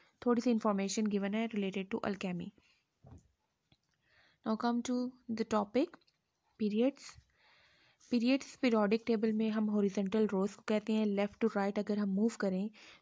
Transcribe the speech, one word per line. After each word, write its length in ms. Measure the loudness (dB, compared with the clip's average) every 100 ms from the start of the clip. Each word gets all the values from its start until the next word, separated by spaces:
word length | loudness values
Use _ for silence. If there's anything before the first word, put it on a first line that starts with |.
| _ _ 0
थोड़ी 160 | 2
सी 100 | 2
इन्फॉर्मेशन 560 | 0 0 0 -2 -2 -2
गिवन 260 | -2 -2
है 160 | -2 -4
related 400 | -4 -4 -4 -6 -6
to 60 | -4
alchemy। 440 | -4 -6 -6 -8 -14 _ _ _ _ -20 -20 _ _ _ _ _ _ _ _ _ _ _ _ -6
Now 100 | -2 -2
come 200 | -2 -2
to 200 | -4 -4 -8 -8
the 140 | -6 -2
topic, 380 | -2 0 0 -2 -4 _ _ _ _ _ -6
periods। 400 | -2 0 0 -2 -12 -20 _ _ _ _ _ _ _ _ -4
पीरियड्स 460 | 0 2 2 -2 -2
पीरियोडिक 480 | 2 4 4 2 2
टेबल 260 | 0 2
में 160 | 2 0
हम 200 | 0 0
हॉरिजॉन्टल 580 | 2 2 2 0 2 2
रोज 260 | 2 0
को 100 | -2 -2
कहते 260 | 0 0
हैं। 120 | 0 2
लेफ्ट 400 | 0 -2 0 -2
to 100 | 0
राइट 240 | -2 -2
अगर 200 | -2 -2
हम 100 | 0
मूव 220 | 2 0 0
करें, 300 | -2 -2 -4 -8 -20 -20